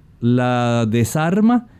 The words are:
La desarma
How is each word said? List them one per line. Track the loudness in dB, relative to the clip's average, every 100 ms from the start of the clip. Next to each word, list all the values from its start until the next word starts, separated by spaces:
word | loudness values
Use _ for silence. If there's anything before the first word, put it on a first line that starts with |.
| -20 -6
La | -2 0 0 0 0 0 0
desarma | 0 -2 -2 -2 0 2 0 -2 -14